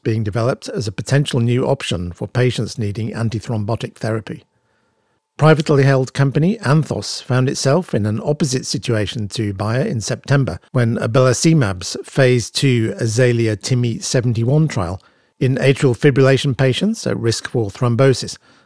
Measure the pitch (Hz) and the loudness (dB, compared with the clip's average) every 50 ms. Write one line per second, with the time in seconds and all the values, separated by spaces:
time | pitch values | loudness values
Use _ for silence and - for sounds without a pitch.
0 | - 120 110 113 110 107 92 120 113 127 139 - - - 254 190 107 107 98 - | -4 -2 -2 -2 -2 -4 -2 -2 -2 -2 -2 -4 -6 -10 -8 -6 -6 -6 -6 -8
1 | - - 131 143 147 - - 127 117 120 120 127 131 123 139 - - - - 85 | -4 0 0 0 0 2 0 0 0 2 0 0 0 0 -2 -2 -4 -6 -6 -6
2 | 87 87 87 - - - - 123 127 123 - - 113 - - - 107 101 98 113 | -6 -8 -8 -10 -10 -6 -2 0 0 0 0 -2 -6 -6 -6 -6 -6 -6 -4 -4
3 | 110 117 - 110 117 110 110 104 - - 120 107 104 101 117 - - 110 - - | -6 -6 -6 -4 -4 -4 -4 -4 -6 -6 -6 -4 -4 -4 -4 -6 -6 -10 -10 -8
4 | - 110 113 110 104 - - - - _ _ _ _ _ _ _ _ _ _ _ | -6 -4 -4 -4 -6 -8 -14 -16 -16 _ _ _ _ _ _ _ _ _ _ _
5 | _ _ _ _ _ _ _ - 147 156 156 147 160 - 151 135 135 139 139 131 | _ _ _ _ _ _ _ 2 6 6 6 6 4 2 2 4 4 4 4 2
6 | 131 - - - 139 139 123 143 151 180 226 - - 123 147 160 147 - - 104 | 0 -2 -2 0 0 0 2 2 0 0 0 0 0 2 2 2 2 0 -4 -6
7 | 101 - - - - - 127 127 131 135 139 - - 135 139 175 175 - - - | -6 -8 -10 -10 -6 -2 0 0 2 0 -2 -2 0 2 2 2 0 -2 -4 -2
8 | 101 107 104 - - 151 147 - 170 131 131 127 - - - 104 - - 117 107 | -2 -2 -2 -2 -2 -4 -2 0 -2 -2 -2 -4 -4 -4 -8 -6 -2 -2 -2 -2
9 | 104 92 - 117 104 98 - - 110 104 101 98 104 107 113 127 156 220 170 113 | -2 -4 -4 -6 -8 -8 -6 -4 -4 -4 -4 -4 -4 -2 0 -2 -2 -2 -4 -4
10 | 95 - 123 - - - 139 139 131 - 90 - _ _ - 131 120 113 120 226 | -4 -4 -6 -6 -2 0 2 2 2 0 -4 -8 _ _ -2 0 2 2 0 -2
11 | - 113 110 135 127 131 120 - - 160 160 156 127 98 95 90 - - - - | -2 0 2 4 4 4 4 2 2 2 4 4 2 0 -2 -4 -8 -10 -10 -10
12 | - - - 147 135 123 127 123 110 - - - 147 135 123 117 110 110 - - | -12 -8 0 2 4 4 4 2 0 -2 -6 0 0 2 2 2 0 0 -2 -2
13 | 127 113 107 117 127 123 120 117 117 110 107 101 - - 131 123 120 117 - - | -4 -2 2 2 2 2 4 2 0 0 -2 -2 -2 -2 0 0 0 0 -2 -4
14 | - - - 117 107 127 113 110 113 120 139 156 160 147 - 110 90 85 95 - | -6 -2 -2 0 0 0 0 0 0 2 2 2 2 2 0 -2 -4 -4 -4 -8
15 | _ _ _ _ _ _ _ - - 127 135 - - 135 135 - - 131 120 - | _ _ _ _ _ _ _ -2 0 0 0 2 2 2 2 4 2 0 2 4
16 | - 147 123 135 135 131 135 123 - 147 120 - 131 131 120 - - 214 226 - | 2 2 4 6 4 4 4 4 2 -2 0 0 2 0 2 0 0 -2 -2 -2
17 | - 127 - 113 113 113 110 - - - - 123 110 101 - - 127 120 120 113 | -4 -6 -4 -2 -2 -2 -2 -2 -4 -4 -4 -2 -2 -2 -4 -2 -2 0 2 4
18 | 139 139 123 - - - - - _ _ _ _ _ | 4 4 4 2 -2 -10 -12 -16 _ _ _ _ _